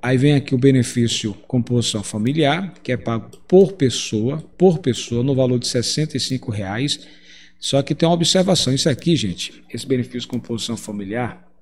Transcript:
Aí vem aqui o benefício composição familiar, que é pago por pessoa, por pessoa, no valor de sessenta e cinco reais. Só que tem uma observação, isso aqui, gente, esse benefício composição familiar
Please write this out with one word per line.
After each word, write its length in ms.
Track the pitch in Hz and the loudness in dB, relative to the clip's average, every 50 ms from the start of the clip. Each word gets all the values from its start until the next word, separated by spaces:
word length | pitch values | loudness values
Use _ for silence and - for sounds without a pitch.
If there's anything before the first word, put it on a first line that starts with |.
| - | -2
Aí 140 | 120 131 127 | 0 2 4
vem 160 | 131 147 147 | 4 4 4
aqui 200 | 139 131 - 139 | 4 2 0 -2
o 40 | 127 | 4
benefício 760 | 123 139 135 131 120 - - 123 117 117 - - - 110 98 - - _ | 4 6 6 6 2 2 0 0 0 0 0 -2 -4 -4 -6 -6 -10 _
composição 560 | - 127 117 - 123 120 113 - - 107 101 | -2 -2 0 2 0 0 0 0 -4 -4 -6
familiar, 680 | - - 107 104 120 143 160 156 139 147 170 196 180 - - - | -6 -6 -2 -2 0 0 2 2 2 0 -2 -4 -8 -10 -12 -6
que 80 | - | -6
é 60 | 127 120 | -6 -4
pago 320 | - 117 117 113 107 - - - - - | -4 -4 -4 -4 -6 -10 -18 -20 -6 4
por 240 | - 185 196 185 | 6 6 6 6
pessoa, 720 | 196 - - 95 - - - - - 107 107 123 180 160 - - - - | 4 0 0 0 0 -2 -6 -4 -2 -2 -2 -2 -4 -4 -8 -12 -4 2
por 220 | 175 190 175 156 | 4 4 4 4
pessoa, 440 | - 135 117 - - - 120 120 123 | 0 -2 -2 -2 -4 -4 -2 -2 0
no 100 | 139 139 | 0 2
valor 240 | 127 131 123 123 123 | 2 2 2 2 0
de 80 | 120 | -2
sessenta 520 | - - 127 113 - - - 156 156 - 135 | -2 -4 -2 -2 -2 -2 -2 -2 -2 -2 -4
e 20 | |
cinco 320 | - - 131 127 - - | -4 -4 -4 -6 -6 -6
reais. 560 | 113 101 101 92 98 110 135 147 - - - - - - - - - - - - - - | -6 -6 -6 -6 -4 -4 -2 -4 -4 -6 -8 -20 -20 -20 -20 -20 -20 -20 -20 -20 -20 -12
Só 240 | - - - 135 | -8 0 0 0
que 140 | 139 - 160 | 0 0 0
tem 100 | - - | 0 2
uma 80 | 160 175 | 2 4
observação, 600 | 170 170 156 - 185 185 190 185 156 - - 131 | 2 2 2 2 2 4 4 2 2 2 0 0
isso 160 | 135 - 170 | 0 2 0
aqui, 260 | 135 - - 175 170 | 0 0 0 0 0
gente, 480 | 135 107 98 85 - - - - - - - - | 2 0 -4 -4 -6 -8 -12 -12 -18 -20 -12 -12
esse 140 | 120 - - | -12 -4 -2
benefício 400 | 135 123 120 - - 123 120 - | -2 -2 -2 -4 -6 -10 -10 -6
composição 480 | - 120 113 - 120 110 - - 117 | -8 -8 -6 -6 -8 -8 -6 -6 -8
familiar 760 | 101 - - 107 104 101 95 101 120 123 113 - - - - - - | -8 -8 -10 -10 -10 -8 -8 -6 -6 -6 -6 -8 -12 -20 -20 -20 -20